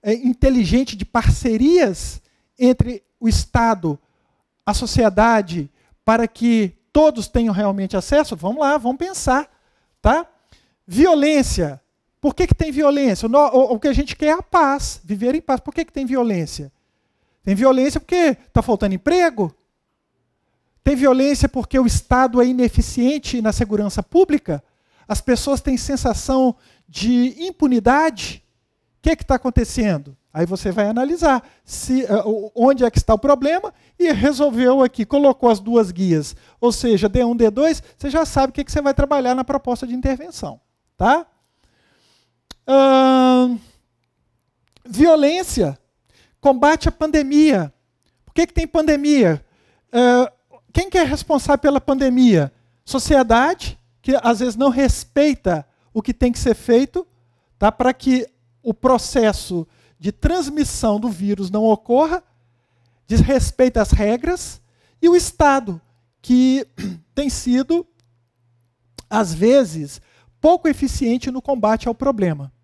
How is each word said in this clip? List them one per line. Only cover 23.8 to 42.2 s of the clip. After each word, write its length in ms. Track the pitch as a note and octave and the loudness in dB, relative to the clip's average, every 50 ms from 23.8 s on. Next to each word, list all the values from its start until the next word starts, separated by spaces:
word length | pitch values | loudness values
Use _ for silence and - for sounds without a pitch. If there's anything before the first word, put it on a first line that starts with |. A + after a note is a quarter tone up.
| G#3 G3+ - - | -4 -4 -4 -6
pública? 640 | G3 _ - E4 F#4+ - C#4 F#3 _ - D#3 C#3 _ _ _ _ _ _ _ _ _ | -10 _ 2 2 2 2 0 -4 _ -4 -8 -8 _ _ _ _ _ _ _ _ _
As 140 | _ G#3+ G#3+ | _ -6 -4
pessoas 400 | - - B3 A#3 - C#4+ C#4 - | 0 0 -2 0 0 -2 -4 -2
têm 160 | - - C4+ | -2 -4 -4
sensação 800 | B3 - - C#4 B3+ - B3+ G#3 - - - C4 C4 C4 B3+ A#3 _ _ _ _ _ _ | -4 -4 -6 -6 -4 -2 -4 -4 -4 -4 -2 0 0 2 0 -2 _ _ _ _ _ _
de 480 | _ E3 - F3 A3+ B3 A#3+ A#3+ B3+ - C#4 | _ -12 -6 -2 0 0 0 0 -2 -4 -8
impunidade? 1040 | E4 F#4+ F4 _ D#4 C4+ B3 A#3 G3+ A#3 B3+ D4 D#4+ D#4+ A#3 G3 - - - - _ _ _ _ _ _ _ _ _ _ _ | -10 -12 -4 _ 0 0 0 2 2 2 2 2 2 0 -2 -6 -14 -14 -14 -16 _ _ _ _ _ _ _ _ _ _ _
O 40 | _ | _
que 80 | _ D#4+ | _ -2
é 60 | E4 | -2
que 100 | - - | -2 -2
tá 100 | - C4+ | -4 -4
acontecendo? 800 | A#3+ _ B3+ A#3 - A#3 - - C4 A3+ G#3 F3 D3 C#3+ C#3 C3+ _ _ _ | -2 _ -2 -2 -2 -2 -2 -4 -2 -2 -2 -2 -4 -6 -12 -20 _ _ _
Aí 140 | _ D#3 E3+ | _ -4 -4
você 260 | E3+ F#3+ F#3 - G#3+ | -4 -4 -6 -6 -6
vai 160 | F3 G3+ G#3 | -4 -2 -2
analisar 560 | G3+ A3 A#3+ B3+ C#4+ E4 F4 E4+ D4+ C4+ A#3+ - _ _ _ _ | -2 -2 -2 -2 -2 -4 0 2 2 2 0 -2 _ _ _ _
se, 400 | _ - - - - B3+ C4 C4 | _ -14 -12 -6 -4 -2 -2 0
eh, 180 | - G3+ G#3+ G3 | 0 -2 -2 0
o, 280 | G#3+ A3 A3 G3 G#3+ _ | -2 -4 -6 -6 -10 _
onde 300 | A#3+ A#3 C4+ C#4 A#3+ B3 | 2 2 2 4 2 0
é 60 | A#3 | 0
que 60 | - | 0
está 160 | - - - A3+ | 0 2 2 0
o 60 | G#3+ | 0
problema 540 | - C#4 C#4+ B3+ C4 C#4+ E4 F#4 G4+ A4 _ _ _ _ _ | 2 0 0 2 0 -2 -2 -2 -4 -8 _ _ _ _ _
e 140 | _ F4 E4 | _ 0 0
resolveu 680 | C#4+ G3 G#3 C#4+ D4 B3+ D4 D4 A#3 A#3 B3+ B3 B3+ C#4 | 0 2 0 0 0 0 -2 0 0 2 2 2 4 4
aqui, 240 | C4 B3+ _ - G#3+ | 2 0 _ -4 -6
colocou 440 | - - C#4 C#4+ C#4 B3+ _ - A#3+ | -2 0 2 4 4 2 _ 2 2
as 100 | A3+ F#3+ | 2 2
duas 320 | G3 A3 A#3 A#3 A3 F3+ | -2 0 2 2 2 0
guias, 440 | F3+ F3 F#3+ F#3 E3 D#3 D3 - - - _ _ _ _ | -2 -4 0 0 0 0 -2 -6 -14 -20 _ _ _ _
ou 120 | - A#3+ | -2 -2
seja, 380 | A3+ - - A#3+ A3 F3+ G3+ G#3 | 0 0 0 0 2 2 0 0
D 140 | F#3+ B3+ B3 | 0 0 0
um, 120 | A#3 A#3+ | 0 0
D 140 | A#3 A#3 A3 | 2 0 0
dois, 340 | G3+ A#3+ D4 E4 D#4 - - _ _ | 2 2 0 0 0 -2 -8 _ _
você 120 | _ - C#4+ | _ -10 -4
já 160 | C4+ D#4+ D#4+ | -2 -2 -2
sabe 260 | - - C#4+ C4+ C4 | -2 0 -2 -2 -2
o 20 | C4+ | -2
que 100 | - C#4 | -8 -10
que 80 | - | -6
você 100 | - D4+ | -6 -2
vai 120 | C#4+ C#4 C#4 | -2 -2 0
trabalhar 420 | - C#4+ C#4 D4 C#4 B3+ B3 B3+ | 0 -2 0 0 -2 0 -2 -2
na 80 | C4 B3+ | -4 -4
proposta 420 | - C#4 C#4 - B3+ B3 A#3 - | -4 -6 -6 -4 -6 -6 -6 -6
de 80 | A#3+ A#3+ | -10 -10
intervenção, 680 | B3+ B3+ C4+ C4+ B3+ D4+ F4+ E4 - - D3+ C#3 _ _ _ _ _ _ _ _ | -6 -4 -4 -4 -4 -8 -16 -16 -14 -14 -14 -14 _ _ _ _ _ _ _ _
tá? 300 | _ F3+ G#3+ C#4 E4 E4 _ _ _ _ _ _ _ _ _ _ _ _ _ _ _ _ _ _ _ | _ 2 2 2 2 0 _ _ _ _ _ _ _ _ _ _ _ _ _ _ _ _ _ _ _